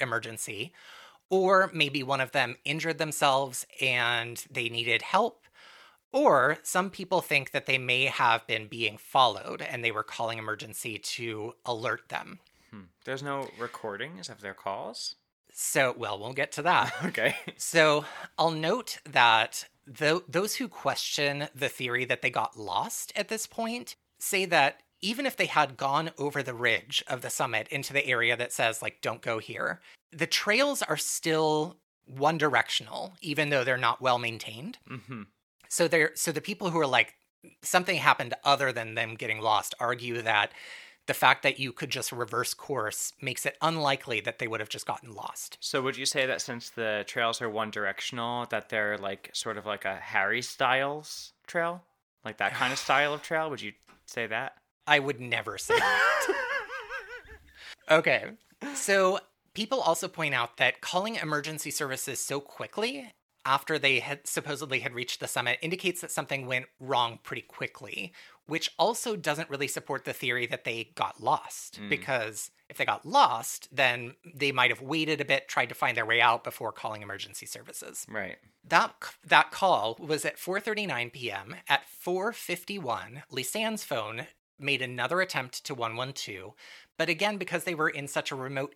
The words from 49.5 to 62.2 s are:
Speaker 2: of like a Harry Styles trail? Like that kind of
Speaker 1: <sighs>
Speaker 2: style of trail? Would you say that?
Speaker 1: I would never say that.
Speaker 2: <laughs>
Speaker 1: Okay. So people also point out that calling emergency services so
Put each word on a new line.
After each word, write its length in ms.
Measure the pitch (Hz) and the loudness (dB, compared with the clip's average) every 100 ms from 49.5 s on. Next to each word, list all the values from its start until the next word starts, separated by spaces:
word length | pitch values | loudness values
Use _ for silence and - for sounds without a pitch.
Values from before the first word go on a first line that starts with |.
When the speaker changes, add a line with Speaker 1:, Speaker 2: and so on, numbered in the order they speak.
| 107 | -6
Speaker 2:
of 80 | 104 | -4
like 180 | 101 | -4
a 120 | 98 95 | -4 -6
Harry 440 | - 110 98 117 | -2 2 2 0
Styles 920 | 123 - 131 131 139 151 151 - - _ - | -2 0 2 2 0 -4 -10 -14 -14 _ -6
trail? 360 | 175 170 180 _ _ _ _ | -2 -2 -4 _ _ _ _
Like 140 | 107 104 | -10 -2
that 160 | 98 | 0
kind 180 | - 127 | 2 0
of 60 | 135 | 0
Speaker 1:
<sighs> 80 | - | 2
Speaker 2:
style 260 | 139 147 | 4 4
of 80 | 147 | -2
trail? 300 | - 160 160 | -4 -2 -2
Would 100 | 127 | -6
you 140 | 104 - _ - - | -10 -12 _ -20 -12
say 200 | - 113 | -6 -4
that? 260 | 110 135 - _ _ - | -4 -6 -10 _ _ 4
Speaker 1:
I 120 | 147 | 4
would 220 | 139 123 | 4 -4
never 380 | 123 113 110 98 | -2 -2 -2 -4
say 200 | - 453 | 2 4
that. 480 | - - - 605 523 | 4 4 4 2 0
Speaker 2:
<laughs> 40 | - 508 554 415 523 427 508 403 480 - 427 - - - - - | -2 -2 -4 -6 -10 -10 -10 -10 -14 -16 -20 -20 -20 -18 -6 4
Speaker 1:
Okay. 400 | 160 165 120 - - _ - 285 | 4 6 2 0 -12 _ -14 -10
So 460 | 277 - 196 185 190 - _ _ | -4 2 4 4 2 -4 _ _
people 280 | - 220 269 | -8 -2 0
also 280 | 165 165 180 | 2 0 -2
point 260 | - 151 | -4 0
out 220 | 131 120 - | 0 0 2
that 240 | 131 - | 2 2
calling 360 | - 180 208 226 | -2 0 0 -2
emergency 540 | 160 151 147 156 151 | -2 -2 -4 -6 -6
services 480 | - 139 131 - | -4 -4 -4 -6
so 220 | 123 | -6